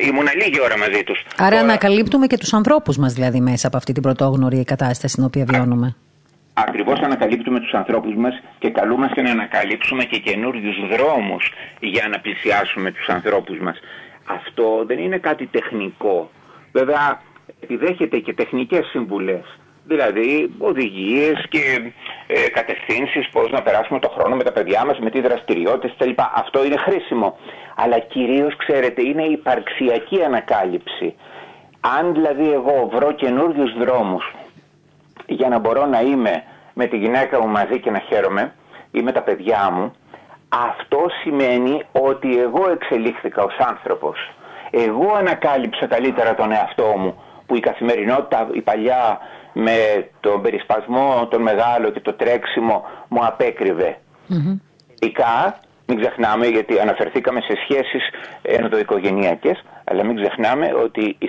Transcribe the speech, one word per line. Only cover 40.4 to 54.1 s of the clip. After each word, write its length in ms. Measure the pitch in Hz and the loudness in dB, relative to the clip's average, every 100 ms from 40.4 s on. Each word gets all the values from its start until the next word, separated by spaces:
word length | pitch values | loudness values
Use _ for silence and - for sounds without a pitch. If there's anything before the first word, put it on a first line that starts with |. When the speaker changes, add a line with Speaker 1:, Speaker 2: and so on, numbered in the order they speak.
| - | -4
Speaker 1:
αυτό 560 | - 170 - - 143 170 - | -2 -2 -4 -2 0 0 -2
σημαίνει 600 | 165 143 131 123 127 147 - | -2 0 2 2 2 0 -2
ότι 480 | - 135 135 135 123 | 0 2 0 0 2
εγώ 300 | 123 139 185 | 2 2 2
εξελίχθηκα 720 | 170 - 120 113 113 104 - | 0 0 0 0 -4 -6 -2
ως 120 | 98 - | -2 0
άνθρωπος. 760 | 127 107 101 85 76 - - - - - - | 0 0 -4 -2 -2 -6 -12 -16 -20 -18 -2
Εγώ 420 | 120 113 107 190 214 | 2 2 2 2 2
ανακάλυψα 680 | 185 160 156 139 117 - 123 | 2 0 0 0 -2 -4 -2
καλύτερα 500 | - 131 123 113 110 | 0 0 0 0 2
τον 160 | 107 | 0
εαυτό 420 | 107 95 - 110 101 | 0 0 0 0 2
μου, 240 | 92 - - - - | -2 -6 -18 -14 -4
που 100 | 123 | 0
η 40 | |
καθημερινότητα, 920 | 120 - 117 113 104 131 135 117 113 | 0 0 0 0 2 0 0 0 0
η 80 | - | -2
παλιά, 580 | 107 110 113 127 117 101 - - - | -2 0 0 2 2 -2 -8 -20 -10
με 560 | - 113 113 107 104 - - | -2 0 2 4 2 -2 -4
τον 220 | 104 101 | 0 0
περισπασμό, 880 | 107 104 - 107 117 127 139 123 117 | 0 -2 -2 -2 0 0 2 2 0
τον 120 | 117 | 0
μεγάλο 480 | 113 104 117 120 107 | 2 2 2 2 0
και 100 | 101 | -2
το 140 | - | -6
τρέξιμο, 720 | 104 113 120 - - 113 104 - - - | -2 0 0 0 -2 0 0 -4 -16 -4
μου 180 | 120 117 | 0 0
απέκρυβε. 720 | - 123 - 98 85 87 - _ | 0 -2 0 -2 0 -2 -4 _